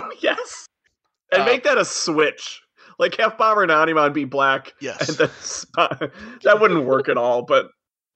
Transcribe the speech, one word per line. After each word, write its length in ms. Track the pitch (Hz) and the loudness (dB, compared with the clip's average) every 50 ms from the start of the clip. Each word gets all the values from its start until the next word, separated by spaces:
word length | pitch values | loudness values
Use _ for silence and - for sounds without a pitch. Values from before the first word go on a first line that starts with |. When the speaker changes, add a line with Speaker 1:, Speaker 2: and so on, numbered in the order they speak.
Speaker 1:
<laughs> 180 | - - - - | -4 -8 -10 -4
Yes. 460 | - - - - 494 - - - - - _ _ _ _ _ _ _ _ _ _ _ _ | -2 -2 -2 -2 -6 -10 -14 -18 -20 -20 _ _ _ _ _ _ _ _ _ _ _ _
And 120 | 180 190 196 | 0 2 2
Speaker 2:
Uh, 20 | |
Speaker 1:
make 180 | 233 254 262 - | 2 0 2 2
that 140 | 294 269 | 0 2
a 80 | 226 180 | 2 0
switch. 760 | - - - - 180 156 156 151 139 - - - - - - _ _ _ _ - - - - | -2 -4 -6 -4 -2 0 2 2 2 0 -4 -12 -16 -16 -18 _ _ _ _ -20 -20 -4 -2
Like, 160 | 175 185 - | -2 -2 0
have 220 | - 226 220 220 | 0 -2 -2 0
Bomber 260 | 220 220 220 214 208 190 | 0 2 2 4 2 2
and 80 | 170 | 4
Animon 420 | 156 151 160 165 160 156 147 143 143 | 4 4 2 2 2 2 2 2 0
be 120 | 151 143 | -2 -6
black. 480 | 131 139 139 139 135 135 135 - - - _ | -4 -2 0 0 2 0 0 -4 -10 -18 _
Speaker 2:
Yes. 260 | 135 123 - - - | -12 -12 -8 -6 -6
Speaker 1:
And 100 | 160 156 | -4 0
then 120 | - 156 135 - - | 0 0 -2 -2 -8
Sp-, 320 | - - - - - - | -14 -14 -14 -14 -14 -6
<laughs> 720 | - 165 170 - - - 165 135 - - - - - - - | -2 -2 0 0 -2 -6 -8 -10 -10 -14 -20 -20 -18 -2 2
that 160 | - 214 214 | 2 4 4
wouldn't 240 | 214 208 175 156 131 | 4 2 2 0 0
work 240 | 120 131 127 - | 0 0 0 0
at 80 | - 135 | 0 -2
all, 260 | 127 120 127 120 123 123 | 0 0 0 0 -2 0
but 260 | 131 143 131 - - _ _ _ _ _ _ _ _ _ | 2 2 0 0 -2 _ _ _ _ _ _ _ _ _